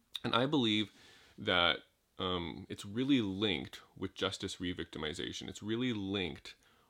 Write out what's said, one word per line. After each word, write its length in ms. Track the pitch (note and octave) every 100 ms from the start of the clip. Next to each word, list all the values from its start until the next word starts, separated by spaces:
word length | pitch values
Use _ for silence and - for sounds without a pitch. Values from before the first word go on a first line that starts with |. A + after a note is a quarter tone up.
| _ -
And 100 | -
I 140 | A2+ C3
believe 440 | D3+ A2+ G#2+ G#2 - - - - -
that, 400 | G#2 F2+ F2 C#2+ - _ _ -
um, 480 | F#2+ F2+ E2 - G2
it's 160 | G#2 G#2
really 360 | G#2+ C3 C#3
linked 600 | G#2 F#2+ G#2+ D#2+ B1+ - - -
with 200 | F#2+ -
justice 440 | F#2+ F#2+ F#2+ -
re-victimization. 880 | F2 F2 E2+ - D#2 D#2+ A#1+ - -
It's 140 | -
really 320 | G2+ A2+ B2+
linked 600 | A2 F#2+ G2+ F2 C2+ - - _ _ _